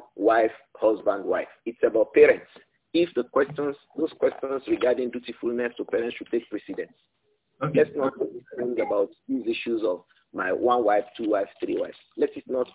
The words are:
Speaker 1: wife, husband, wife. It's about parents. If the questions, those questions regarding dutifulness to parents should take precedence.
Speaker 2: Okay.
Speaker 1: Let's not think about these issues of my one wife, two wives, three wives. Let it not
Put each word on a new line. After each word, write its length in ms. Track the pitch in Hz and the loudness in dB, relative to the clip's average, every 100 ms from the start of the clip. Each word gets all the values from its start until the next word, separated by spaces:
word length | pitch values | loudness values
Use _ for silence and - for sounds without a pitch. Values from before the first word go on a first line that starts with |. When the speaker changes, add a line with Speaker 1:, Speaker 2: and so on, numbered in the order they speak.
| - - | -6 0
Speaker 1:
wife, 360 | 101 113 113 - _ - | 4 4 2 -2 _ 0
husband, 500 | 107 104 104 98 92 | 0 2 0 -2 -2
wife. 220 | 87 - - - | -2 -4 -10 -12
It's 140 | - | -2
about 300 | 117 110 104 | 0 2 4
parents. 320 | 147 147 113 - - _ _ _ | 8 8 6 -4 -20 _ _ _
If 200 | 165 170 - | 0 0 -2
the 80 | |
questions, 520 | 123 131 139 147 147 143 _ - | -2 -2 -2 -2 -6 -8 _ -6
those 140 | 160 - | -6 -2
questions 420 | 135 - 135 135 - | -2 -2 -6 -6 -4
regarding 440 | 110 120 120 123 | 0 0 0 -2
dutifulness 640 | 123 123 117 117 120 120 - | -8 -12 -8 -6 -4 -4 -6
to 80 | 107 | -4
parents 300 | 104 117 - | -4 -4 -8
should 120 | - | -6
take 200 | 120 - | -6 -4
precedence. 440 | 104 - 92 82 _ _ _ _ _ _ _ | -10 -10 -10 -12 _ _ _ _ _ _ _
Speaker 2:
Okay. 160 | 147 147 | -2 2
Speaker 1:
Let's 120 | 151 - | 0 0
not 180 | 135 - - 120 - - | -4 -2 -6 -8 -14 -8
think 220 | - - | -4 -2
about 300 | - 104 101 - - | -2 0 -2 -4 -6
these 160 | 131 110 | -4 -4
issues 340 | 113 117 113 110 | -4 -4 -2 -2
of 180 | 90 - _ _ | -4 -8 _ _
my 180 | 98 92 | -6 -2
one 320 | 92 123 123 107 | 0 2 2 4
wife, 180 | 104 - - | 2 0 -6
two 120 | 110 | -2
wives, 200 | 104 101 - | -2 -2 -6
three 140 | - - | -6 -4
wives. 180 | - - _ - | -6 -10 _ -4
Let 180 | 143 - | -4 -4
it 80 | - | -6
not 200 | 127 127 | -4 -4